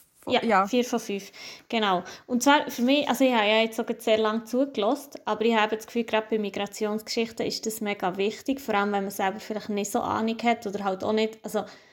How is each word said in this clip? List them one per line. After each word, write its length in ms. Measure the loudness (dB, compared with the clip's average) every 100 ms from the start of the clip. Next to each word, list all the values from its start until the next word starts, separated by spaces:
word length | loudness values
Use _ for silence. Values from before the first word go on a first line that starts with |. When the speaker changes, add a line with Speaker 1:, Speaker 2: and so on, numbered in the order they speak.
| _ _
Speaker 1:
Von, 120 | -2
Speaker 2:
Ja, 100 | 0
Speaker 1:
ja. 240 | 4 4 4
Speaker 2:
vier 160 | 2
von 160 | 0 -2
fünf. 320 | -4 -8 -8 -16 -18 -18 -6
Genau. 340 | 0 2 2 -2 -12 -4
Und 160 | 2
zwar 260 | 6 6 4
für 120 | 0
mich, 260 | 2 4 2
also 160 | 4
ich 100 | 4
habe 140 | 4 4
ja 140 | 4
jetzt 180 | 2 -2
auch 60 | -6
gerade 160 | -2
sehr 160 | 2 4
lange 260 | 4 0
zugelassen, 680 | -2 0 0 0 0 0 -4 -10 -4
aber 200 | 0 2
ich 100 | 4
habe 200 | 2 0
das 80 | -4
Gefühl, 160 | -4
gerade 240 | 0 0 0
bei 80 | -2
Migrationsgeschichten 1040 | -2 -4 -6 -4 -4 -4 -4 -4 -4 -4 -4
ist 200 | -4 -6
das 140 | -4
mega 380 | -4 -2 -2 -2
wichtig, 420 | -2 -2 -4 -4
vor 160 | -2 0
allem 160 | 2
wenn 120 | 0
man 80 | -2
selber 280 | -2 -2 -4
vielleicht 300 | -6 -8 -4
nicht 220 | -4 -2
so 100 | -2
Ahnung 360 | 0 0 0 0
hat 240 | 0 0 -2
oder 160 | -4
halt 200 | -4 -2 0
auch 80 |
nicht, 260 | 2 0 -2
also 200 | -6 -4 -4 -10 -20